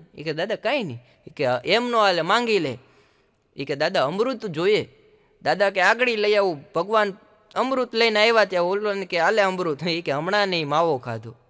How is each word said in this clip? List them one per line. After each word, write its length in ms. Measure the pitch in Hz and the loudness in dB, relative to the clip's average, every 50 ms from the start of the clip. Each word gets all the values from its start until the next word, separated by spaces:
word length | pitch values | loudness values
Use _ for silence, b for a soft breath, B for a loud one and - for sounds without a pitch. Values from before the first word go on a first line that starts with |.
| - _ _ 151 | -20 _ _ -10
ઈ 40 | |
કે, 100 | 147 160 | -8 -6
"દાદા, 220 | 147 160 185 226 202 | -4 -4 -4 -4 -6
કાંઈ 280 | - - 220 294 277 | -4 -2 -2 -2 -2
નહીં." 160 | 202 147 117 120 b b b b b | -4 -6 -8 -12 b b b b b
ઈ 40 | - | -20
કે, 140 | - - 139 123 127 123 - | -6 -2 0 0 0 -2 0
"એમ 240 | 151 196 233 247 240 | 0 0 0 0 0
નો 120 | 233 220 | 2 2
હાલે, 220 | 208 196 180 165 | 4 4 2 0
માંગી 360 | 156 180 208 240 240 226 208 185 | 0 2 0 0 2 0 0 0
લે." 200 | 151 135 113 - _ b b b b b b b b b b _ _ _ _ | 0 -2 -6 -8 _ b b b b b b b b b b _ _ _ _
ઈ 80 | 139 143 | -12 -8
કે, 100 | 151 143 | -6 -4
"દાદા, 300 | 139 151 180 190 165 131 | -2 -2 0 0 0 0
અમૃત 420 | 143 180 202 247 262 254 214 220 | 0 0 -2 -2 -2 -2 -6 -8
જોઈએ." 420 | 190 143 156 175 202 214 160 113 - _ _ b b b b b b b b | -8 -6 -2 0 2 2 2 0 -6 _ _ b b b b b b b b
દાદા 280 | - 143 165 185 202 196 | -2 -2 0 2 0 0
કે, 100 | 196 185 | 2 4
"આગળી 360 | 180 202 233 233 254 247 226 | 4 4 4 2 0 0 0
લઈ 180 | 208 208 208 208 | 0 2 2 2
આવું." 300 | 202 196 185 156 135 - - - | 2 2 0 -2 -6 -12 -6 -4
ભગવાન 400 | - 202 202 220 214 208 196 185 - _ _ _ _ _ _ - | -4 -2 0 2 2 2 0 -4 -10 _ _ _ _ _ _ -4
અમૃત 400 | 190 233 262 269 262 240 247 233 | -4 -2 0 0 -2 -2 -2 0
લઈને 340 | 226 233 226 214 208 214 233 | 2 2 2 4 4 4 4
આવ્યા 160 | 226 220 202 | 6 4 2
ત્યાં 200 | 185 185 175 175 | 2 2 0 0
ઓલોને 420 | 180 196 208 214 208 196 196 185 | 0 -2 -2 -2 -4 -4 -4 -6
કે, 120 | - 180 170 | -4 -2 0
"હાલે 240 | 160 190 220 214 | 2 2 4 4
અમૃત." 440 | 196 190 185 180 180 160 143 131 165 | 2 2 0 -2 -4 -4 -4 -4 -4
ઈ 160 | 175 165 175 | -4 -4 -4
કે, 100 | 170 156 | -2 -4
"હમણાં 360 | 135 147 160 185 208 208 202 190 | -4 -2 -2 0 0 0 0 0
નહીં, 200 | 180 165 151 143 | 0 -2 -2 0
માવો 300 | 147 160 170 165 143 120 | 0 0 2 0 0 -2
ખાધો." 360 | 120 123 113 110 110 117 120 _ _ | -4 -8 -10 -10 -10 -14 -20 _ _